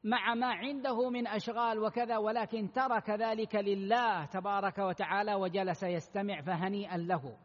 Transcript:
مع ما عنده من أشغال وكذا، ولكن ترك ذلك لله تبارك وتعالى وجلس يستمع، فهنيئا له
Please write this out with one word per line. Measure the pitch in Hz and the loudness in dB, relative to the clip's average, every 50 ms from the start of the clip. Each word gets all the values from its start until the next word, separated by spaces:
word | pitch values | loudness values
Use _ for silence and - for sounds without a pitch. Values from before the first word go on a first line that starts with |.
| - | 0
مع | 214 240 233 190 226 233 | 0 0 2 2 0 0
ما | 233 247 | 2 0
عنده | 247 220 170 208 277 285 277 247 269 247 226 254 254 | 0 0 -2 -2 -4 -4 -2 -2 0 2 2 2 0
من | 240 247 240 | 0 -2 -2
أشغال | 208 208 214 - 233 214 233 233 233 220 220 | 0 -2 -2 -2 -2 -2 0 0 2 2 2
وكذا، | 214 214 - 240 240 226 240 | 0 0 0 0 0 0 0
ولكن | 220 208 214 220 240 220 - 226 226 208 190 | 0 2 2 0 0 -2 -2 -2 -4 -4 0
ترك | - 254 262 262 240 220 - 214 | 0 0 2 2 2 0 2 0
ذلك | 208 214 226 226 220 220 220 208 - | 0 0 2 0 0 0 -2 0 0
لله | 208 202 202 202 196 196 196 226 247 240 226 196 175 151 | 0 2 2 0 0 2 2 4 4 4 4 2 0 -2
تبارك | 139 - 214 185 202 202 196 196 196 - 202 | -4 -4 -4 -2 0 0 0 0 0 0 0
وتعالى | 196 185 185 - 190 156 185 202 208 214 208 | 0 0 0 -2 -2 0 2 2 2 2 2
وجلس | 196 190 185 170 196 190 185 165 - | 0 0 0 0 0 0 0 -2 -2
يستمع، | 196 180 175 165 156 - - 196 202 202 190 151 | -2 -2 -2 -2 -4 -4 -4 -2 -2 -2 -4 -4
فهنيئا | 139 170 185 160 185 190 202 202 202 190 180 | -2 -2 -2 0 0 -2 -2 -2 -4 -2 -4
له | 170 170 175 185 160 131 131 107 - | -2 0 0 0 0 -2 -8 -14 -14